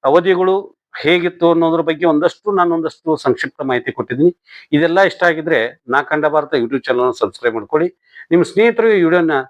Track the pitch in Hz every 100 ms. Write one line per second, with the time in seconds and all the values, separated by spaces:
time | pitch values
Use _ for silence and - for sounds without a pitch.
0 | 135 156 180 180 185 190 202 _ _ -
1 | 147 175 175 175 170 165 165 165 160 156
2 | 170 151 165 - 208 196 175 165 160 -
3 | 160 156 139 123 - _ 135 123 123 120
4 | 123 127 165 175 _ - - 147 165 170
5 | 196 - 175 160 160 151 113 135 - 131
6 | 139 151 151 151 151 151 117 131 - 123
7 | 123 120 104 - 123 113 104 151 175 -
8 | _ - - 170 170 - 226 233 226 208
9 | 165 180 165 143 131